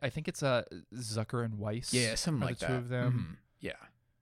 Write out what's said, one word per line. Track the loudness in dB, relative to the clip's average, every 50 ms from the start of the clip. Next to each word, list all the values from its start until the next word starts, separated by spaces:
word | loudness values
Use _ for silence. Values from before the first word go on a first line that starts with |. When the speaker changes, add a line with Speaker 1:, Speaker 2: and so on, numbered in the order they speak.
| -2
Speaker 1:
I | -4
think | -4 -4 -6 -6
it's, | -4 0 2
uh, | 4 4 4 2 0 -8 -12 -12 -12 -10
Zucker | -8 -6 -2 -2 -2 -2 0 0 0 0
and | 0 -2 -2
Weiss | -2 -2 -2 -4 -2 2 2
Speaker 2:
Yeah, | 4 4 4 2
something | 2 2 2 2 2 2
Speaker 1:
are |
Speaker 2:
like | 0 0 0
Speaker 1:
the | 0
Speaker 2:
that. | 0 0
Speaker 1:
two | 0
of | 0 0
them. | 0 2 2 4 2
Speaker 2:
Mm-hmm. | 2 0 -4 -8 -12 _ _ _ _
Yeah. | -8 -8 -8 -8 -14 -20 _ _ _ _ _ _